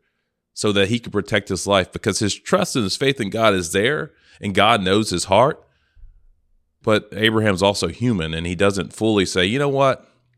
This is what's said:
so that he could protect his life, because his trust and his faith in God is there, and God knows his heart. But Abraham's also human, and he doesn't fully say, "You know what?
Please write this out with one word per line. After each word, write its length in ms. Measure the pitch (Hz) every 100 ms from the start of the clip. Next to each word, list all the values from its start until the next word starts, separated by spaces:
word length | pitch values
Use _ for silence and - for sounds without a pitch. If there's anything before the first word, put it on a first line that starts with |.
| _ _ _ _ _
so 180 | - 107
that 180 | 98 95
he 80 | 120
could 160 | -
protect 360 | 101 - 104 -
his 180 | 92 98
life, 240 | 98 90
because 260 | - 107 95
his 160 | 101
trust 420 | - - 190 185 135
and 80 |
his 140 | 95 -
faith 240 | 139 135
in 80 | 101
God 240 | 107 110
is 200 | 95 82
there, 380 | 98 117 147 151 _ _ -
and 140 | 104 98
God 260 | 104 117
knows 300 | 92 104 107
his 140 | 87 -
heart. 380 | 98 139 - _ _ _ - - _ _ _ _ _ _ _
But 260 | 113 107 -
Abraham's 500 | 98 110 110 107 90
also 280 | 98 98 85
human, 440 | - 123 98 80
and 140 | 82 85
he 80 | 87
doesn't 360 | 98 98 82
fully 340 | - 110 104 90
say, 180 | 92 92
"You 140 | 131
know 100 | 143
what? 400 | 135 135 - _ _ _